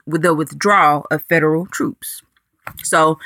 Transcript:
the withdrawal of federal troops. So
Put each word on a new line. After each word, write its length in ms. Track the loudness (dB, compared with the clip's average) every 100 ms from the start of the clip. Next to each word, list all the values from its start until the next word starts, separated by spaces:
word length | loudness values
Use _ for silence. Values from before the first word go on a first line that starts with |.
| -6
the 260 | 0 0
withdrawal 720 | 0 -2 -2 2 4 4 2 -2
of 120 | -6
federal 420 | 0 2 2 0 -4
troops. 540 | -6 -6 -6 -14 -16 _ _ _ _ -20 -12
So 360 | -2 2 2 0